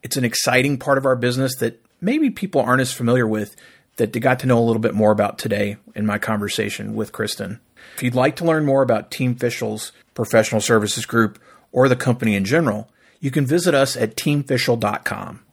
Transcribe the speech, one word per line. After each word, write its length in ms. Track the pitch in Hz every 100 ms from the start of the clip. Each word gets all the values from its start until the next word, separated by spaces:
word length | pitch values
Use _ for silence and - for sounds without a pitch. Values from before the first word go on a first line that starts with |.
It's 120 | - 139
an 80 |
exciting 540 | 120 - - 127 135 139
part 220 | 143 135
of 60 | 135
our 100 | 127
business 400 | 123 123 135 131
that 280 | 117 - _ _
maybe 300 | 180 294 285
people 320 | - 196 139
aren't 200 | 123 127
as 120 | 127
familiar 340 | - 120 127 113
with 280 | 107 104 - - _ _ -
that 160 | 113
they 60 | 120
got 200 | 135 131
to 80 | 127
know 120 | 120
a 40 |
little 160 | 117 110
bit 140 | 110
more 180 | 104 107
about 280 | 104 104 -
today 380 | - 101 101 104 - -
in 100 | 107
my 120 | 104
conversation 760 | - 107 101 - 104 - 104
with 180 | 107 104
Kristen. 480 | - 110 - 95 107 _ _ - -
If 80 |
you'd 120 | 123 123
like 200 | 135 156
to 80 | 165
learn 180 | 156
more 200 | 147 135
about 280 | 127 110 -
Team 240 | - 127 123
Fischel's 560 | 120 - 113 107 - _ _
professional 480 | - 110 113 107 110
services 440 | 104 113 104 - -
group 340 | 117 110 - - - _
or 180 | 127 131
the 60 | 127
company 400 | - 120 113 101
in 100 | 95
general, 440 | 151 147 104 - _ _ _
you 120 | 139
can 140 | 147 131
visit 280 | 170 170
us 240 | 139 135 -
at 180 | 110 -
team 280 | 151 147
fischel 360 | 139 120 - 117
dot 240 | 107 -
com. 400 | - - 95 - _